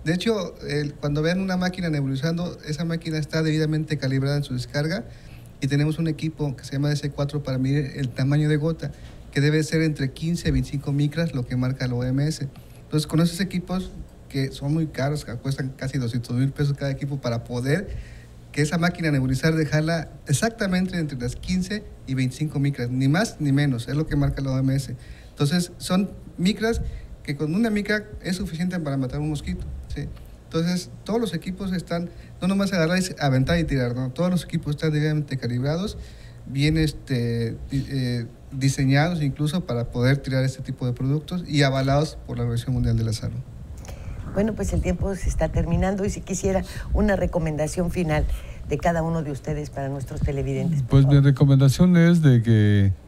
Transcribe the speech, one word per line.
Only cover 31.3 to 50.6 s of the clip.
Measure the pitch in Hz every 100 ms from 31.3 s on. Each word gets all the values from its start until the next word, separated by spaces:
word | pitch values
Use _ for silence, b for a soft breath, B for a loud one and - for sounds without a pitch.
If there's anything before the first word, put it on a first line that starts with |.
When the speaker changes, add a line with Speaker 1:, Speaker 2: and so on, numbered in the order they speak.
| 160
Speaker 1:
equipos | - 180 196
están, | 180 - 170 175 B B B
no | 175
nomás | 196 196
agarrar | 175 160 185
y | 180 -
aventar | 143 131 131 170
y | 156
tirar, | 139 123 120
¿no? | 131
Todos | 123 180
los | 180 -
equipos | 170 147 147
están | 160
debidamente | 151 151 151 147 131
calibrados, | - 120 135 160 208 - B B B B -
bien, | 131 151 160
este, | 156 - - 127 117 117 113 107 -
di-, | 139 -
eh, | 139 123 120 117 - -
diseñados | 139 135 135 135 139 160 175
incluso | 147 131 151 180 175
para | 120 117
poder | 123 123 139
tirar | 131 131
este | 131 -
tipo | - 135 127
de |
productos | 120 131 147 151 180 170
y | 147
avalados | 139 131 135 139 156 - -
por | 120
la |
Organización | 120 117 117
Mundial | 123 120 113
de |
la | 113
Salud. | 107 113 117 - - - - B B B B B
Speaker 2:
Bueno, | 180 220
pues | 208 196
el | 180
tiempo | 180 180 196 190
se | -
está | - 160
terminando | 165 165 170 185 196 202
y |
si | 185
quisiera | - 185 190 190 180 B B
una | - 208 190
recomendación | 180 175 160 151 151 - 175
final | 180 165 151 151 B B B -
de | 143
cada | 170 170
uno | 160 165
de | 147
ustedes | 135 - 147 147
para | - 135
nuestros | 139 131 147
televidentes, | - 139 135 135